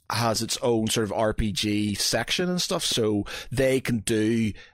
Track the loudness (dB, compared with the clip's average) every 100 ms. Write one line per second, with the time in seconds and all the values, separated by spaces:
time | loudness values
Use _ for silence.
0 | _ -2 0 0 -2 -2 2 2 2 0
1 | 0 0 0 2 -2 0 0 0 0 0
2 | 0 0 -2 -2 0 -2 -2 -2 -2 0
3 | 2 2 -2 -8 -8 0 2 2 0 -2
4 | 0 0 2 2 0 -4 -14